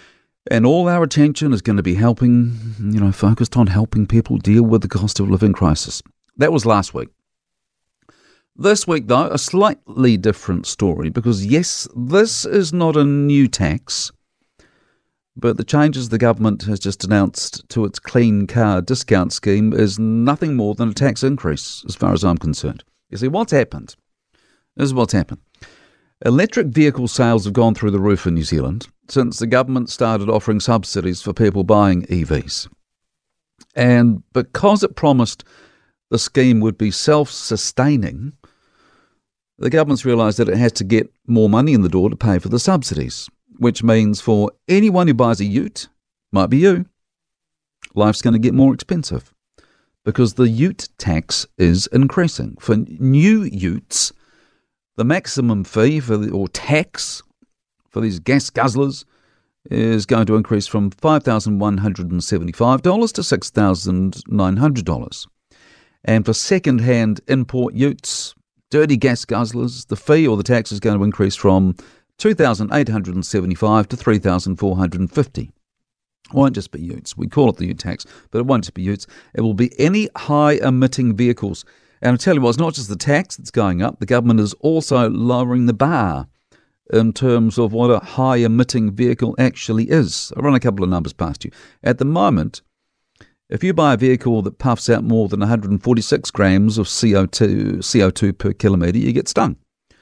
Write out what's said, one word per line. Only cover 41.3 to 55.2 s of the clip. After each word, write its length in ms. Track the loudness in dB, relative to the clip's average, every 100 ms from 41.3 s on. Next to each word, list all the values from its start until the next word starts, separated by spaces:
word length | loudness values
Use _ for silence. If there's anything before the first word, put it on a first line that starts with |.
| 2 4
money 240 | 4 4
in 100 | 2
the 60 | 2
door 220 | 2 0
to 60 | 0
pay 220 | 0 0
for 100 | -2
the 100 | -2
subsidies, 680 | 0 0 -2 -6 -6 -10 -18 _ _ -2
which 240 | -2 2
means 380 | 4 4 2 0
for 300 | 0 2 0 -4 0
anyone 380 | 2 4 4 2
who 80 |
buys 260 | 4 2 2
a 40 |
ute, 440 | 0 -2 -4 -10 -18 _ _ _ _
might 160 | -2 2
be 100 | 4
you, 280 | 4 2 -2 _ _ _ _ _ _ _ _ _ -10
life's 280 | 0 0 2
gonna 160 | 0 2
get 160 | 2
more 200 | 4 4
expensive 580 | 2 -4 -6 -4 -8 -10 _ _ _ _ _ _ _
because 300 | -6 0 0
the 140 | 4 2
ute 400 | 2 0 -2 -14 -8
tax 480 | -2 -2 -2 -6 -8 0
is 280 | 2 2 0
increasing. 680 | 2 2 2 -2 -4 -10 -8
For 180 | -2 -2
new 680 | -2 -4 2 4 4 2
utes, 680 | 0 -4 -4 -4 -6 -6 -6 -8 _ _ _ _ _ _ _ -4
the 80 |
maximum 600 | -2 -2